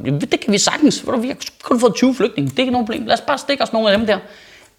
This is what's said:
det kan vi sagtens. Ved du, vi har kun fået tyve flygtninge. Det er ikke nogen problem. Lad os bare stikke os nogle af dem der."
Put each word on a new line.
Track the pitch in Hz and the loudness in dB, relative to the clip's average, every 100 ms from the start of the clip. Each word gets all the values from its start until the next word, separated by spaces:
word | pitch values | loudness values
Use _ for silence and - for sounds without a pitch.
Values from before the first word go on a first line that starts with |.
| 127 | -2
det | 143 - - | -2 -2 -2
kan | - | 0
vi | 196 | 0
sagtens. | - - 294 - - | 2 2 2 2 -2
Ved | |
du, | 254 | -4
vi | 240 | -4
har | - - - | -6 -12 -8
kun | - 247 | -2 2
fået | 240 - | 2 4
tyve | 254 254 | 2 2
flygtninge. | 247 - 139 | -2 -2 -4
Det | - | -2
er | |
ikke | 262 | 0
nogen | 247 226 | 0 -2
problem. | 220 220 | -4 -2
Lad | |
os | 226 | -2
bare | - 277 | 0 -4
stikke | - 269 | -2 -4
os | 226 | -2
nogle | 220 220 | 0 2
af | 202 | 2
dem | 220 | 2
der." | 190 - - - - - | -2 -4 -20 -20 -20 -20